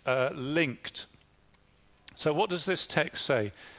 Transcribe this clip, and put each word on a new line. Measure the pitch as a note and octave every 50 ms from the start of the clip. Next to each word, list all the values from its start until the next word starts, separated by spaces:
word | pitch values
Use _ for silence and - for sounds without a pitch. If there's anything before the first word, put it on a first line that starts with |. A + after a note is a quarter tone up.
| -
uh, | C3 B2+ C3 B2+ C3
linked. | - D3 B2+ C#3 D3+ E3+ E3 C3 A2+ - - - - - - - _ - _ _ _ _ _ _ _ _ _ _ _ _ _ _ _ _ - - -
So | - - D#3
what | D3 E3 G#3+ G3+
does | F3+ E3+ -
this | F#3+ F3+ - - -
text | - D#3+ D3 - - - -
say? | - C3+ A#2 G#2+ G2+ - - - - -